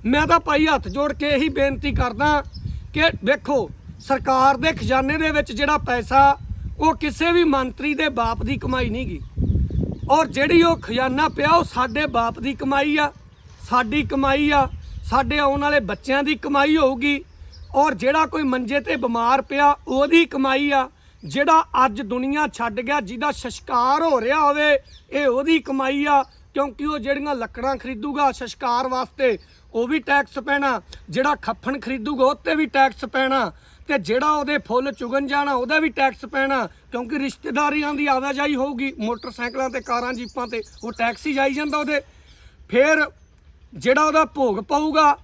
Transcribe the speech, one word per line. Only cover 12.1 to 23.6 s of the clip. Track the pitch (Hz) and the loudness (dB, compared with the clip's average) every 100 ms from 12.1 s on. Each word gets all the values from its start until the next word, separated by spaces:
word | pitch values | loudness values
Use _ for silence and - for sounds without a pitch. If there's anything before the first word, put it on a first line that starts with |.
| 240 233 226 | 0 -2 -2
ਦੀ | 240 | -6
ਕਮਾਈ | 269 269 277 294 302 | -4 -2 0 2 2
ਆ, | 294 - - - - - - | 0 -4 -20 -20 -20 -20 -2
ਸਾਡੀ | 247 233 294 | 0 2 -2
ਕਮਾਈ | 226 277 269 277 294 | -2 0 0 2 2
ਆ, | 285 262 - - - | 2 0 -4 -14 -12
ਸਾਡੇ | - 247 254 294 | -2 0 0 0
ਆਉਣ | 285 277 | 0 0
ਵਾਲੇ | 294 294 | 0 0
ਬੱਚਿਆਂ | 202 202 - 269 | -2 -8 -2 0
ਦੀ | 285 | 0
ਕਮਾਈ | 277 302 285 285 311 | -4 0 2 4 4
ਹੋਊਗੀ। | 269 262 285 285 - - - - - | 2 2 -2 -2 -6 -20 -20 -18 -4
ਔਰ | 262 302 | 2 2
ਜਿਹੜਾ | 220 247 302 320 | 2 0 2 0
ਕੋਈ | 320 | 0
ਮੰਜੇ | 285 254 233 285 | -2 -2 -2 -4
ਤੇ | 277 302 | -2 -4
ਬਿਮਾਰ | 240 233 233 269 | -2 0 2 2
ਪਿਆ, | - 277 285 285 - | 0 2 2 2 -2
ਉਹਦੀ | 254 285 330 | 0 4 4
ਕਮਾਈ | 339 277 269 269 294 | 4 0 0 0 2
ਆ। | 277 262 _ - _ | 0 0 _ -20 _
ਜਿਹੜਾ | 165 151 285 320 330 - 262 | -8 -2 4 4 4 2 2
ਅੱਜ | 208 | 0
ਦੁਨੀਆ | 220 247 262 294 294 | -6 -4 -2 -2 -2
ਛੱਡ | - 233 208 | -4 -6 -4
ਗਿਆ, | 247 285 | -4 -4
ਜਿਹਦਾ | 196 233 294 | -4 -4 -4
ਸੰਸਕਾਰ | 269 247 196 | -4 -8 -12